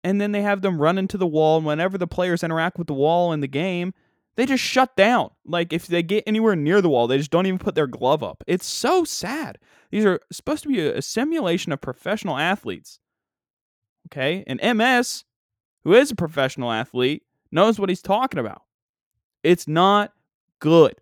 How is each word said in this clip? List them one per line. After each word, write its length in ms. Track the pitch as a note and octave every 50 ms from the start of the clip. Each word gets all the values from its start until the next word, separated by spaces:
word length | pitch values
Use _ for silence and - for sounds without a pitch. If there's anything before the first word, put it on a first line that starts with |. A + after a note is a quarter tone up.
| -
And 180 | F3+ G3 G3+
then 100 | G3+ G#3
they 120 | G#3 G3+ G3+
have 180 | G#3 G3+ G3
them 180 | F#3 G3 F3+ D3+
run 180 | D3 D#3+ F3+
into 200 | F#3+ F#3+ F#3+ -
the 100 | G3 F#3
wall, 300 | E3+ D3+ D#3 D#3 D#3 D#3
and 80 | D#3+ D#3
whenever 320 | D3+ D3+ D#3 F3 F#3+ F#3+
the 100 | F#3 F3+
players 340 | E3 - - F3+ F3+ E3+ E3+
interact 360 | - E3 D#3+ E3 D#3+ F3+ -
with 100 | - E3+
the 60 | - D3
wall 400 | C3+ C#3+ D3+ E3+ F3 F3 F3 D#3+
in 80 | D3+
the 60 | C#3+
game, 460 | C3 C#3 C#3+ E3+ F#3+ F3+ F3 F3 F#3 - _ _ _ _ _ _ _ _
they 80 | - B3+
just 180 | C4 C4+ B3 -
shut 320 | - - B3+ C4 B3+ _
down. 360 | - G3 A3 B3 G#3+ B2+ - _ _ _
Like, 300 | - E3 E3+ E3+ F3 D#3
if 120 | E3 -
they 160 | - E3+ F3
get 220 | E3+ D#3+ G3+ G#3+ -
anywhere 300 | A3 G#3+ A3 A3 A3 G3
near 260 | D#3+ C#3+ D3 F3+ G#3
the 60 | F#3
wall, 200 | E3+ C#3 A#2+ A#2
they 100 | A#2 C3
just 140 | C#3 D3+ C#3+
don't 140 | - E3+ F#3+
even 140 | F#3+ F#3 F#3
put 160 | - G3+ -
their 120 | E3 D3+
glove 360 | C3 A2+ - A#2+ B2+ D3 D#3 B2
up. 180 | F2+ - _ -
It's 180 | - F3 F#3 -
so 380 | - - - - B3+ F4+ F#4 E4
sad. 540 | - - - - G#3+ C4 D#4+ C#4+ D3+ - - _ _ _ _ _ _
These 140 | - G#3 G#3+
are 160 | G3 F3+ - _ _
supposed 320 | F3+ - _ - D#4 D4+ -
to 60 | D4+
be 100 | C4+ G3+
a, 200 | D#3 C#3+ - -
a 20 |
simulation 720 | - - - A3 C4 D#4 E4 D#4+ B3 F3 E3+ - - F3 D3
of 80 | -
professional 560 | - C#3 B2 _ - F3 G#3 G#3+ - F#3+ C#3
athletes. 640 | C3+ D3+ F3 G3 - - A2+ F#2 - _ - - _ _ _ _ _ _ _ _ _ _ _ _ _ _ _ _ _ _ _ _ _ _
Okay? 380 | - - C#3+ C3 D3 F3 G3 -
And 140 | - C3 -
M 180 | - A3 A#3+ G#3+
S, 460 | A3+ C4 B3+ A#3+ B3 - - - _ _ _ _ _ _ _ _ _ _ _ _ _
who 100 | D3+ F#3+
is 160 | A#3+ C#4+ C#4
a 60 | A3+
professional 560 | - F3 D#3 D#3+ C#3+ C3+ C3 - - B2+ A#2+
athlete, 520 | A2+ A2 A2 _ - B2 B2+ C3 D3+ - _ _ _ _ _ _
knows 260 | - D#3 G3 A3+ A3+
what 120 | G#3+ G3 F#3
he's 120 | F#3+ - -
talking 360 | - G3 A3+ C4 C4 - D3+
about. 220 | A#2 G#2 F#2+ - _ _ _ _ _ _ _ _ _ _ _ _ _ _ _ _ -
It's 240 | D#3 F3+ E3+ -
not 460 | - D3+ E3 F3+ G3 G3+ G#3 G#3 - _ _ _ _ _ _ _ _ _ _
good. 360 | - D#3 E3 E3+ D3+ B2 - _